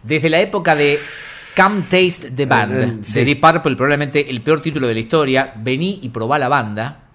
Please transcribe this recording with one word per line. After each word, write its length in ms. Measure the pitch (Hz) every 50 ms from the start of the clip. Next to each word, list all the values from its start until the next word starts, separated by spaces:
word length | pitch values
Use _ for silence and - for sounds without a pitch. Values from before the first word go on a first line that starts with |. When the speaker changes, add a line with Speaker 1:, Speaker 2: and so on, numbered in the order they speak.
Speaker 1:
desde 280 | - 110 151 151 135 165
la 100 | 156 170
época 340 | 208 202 214 202 170 170 156
de 240 | 147 147 143 143 147 - - - - - - - - - - -
Come 280 | - 185 196 208 202
Taste 480 | 156 - 185 185 185 180 170 - - 110
the 160 | 127 127 143
Band, 260 | 131 135 117 104 104
Speaker 2:
Eh, 100 | 127 131
eh, 40 | 127 123 117
Speaker 1:
de 80 | 110 104
Speaker 2:
sí. 200 | - 107 117 120
Speaker 1:
Deep 160 | 139 143 139
Purple, 360 | - 139 160 170 - 151 123
probablemente 520 | - 131 143 147 143 147 135 127 147 143 -
el 120 | 131 117
peor 200 | 117 147 160 151
título 260 | - 160 143 151 131 120
de 60 | 113
la 60 | 110
historia. 520 | 113 113 170 160 147 131 131 135 135 - -
Vení 440 | 107 110 127 131 135 170 190 202 196
y 60 | - 120
probá 300 | 113 113 110 117 143 151
la 100 | 135 127
banda. 560 | 143 139 117 107 104 104 113 139 147 - _ _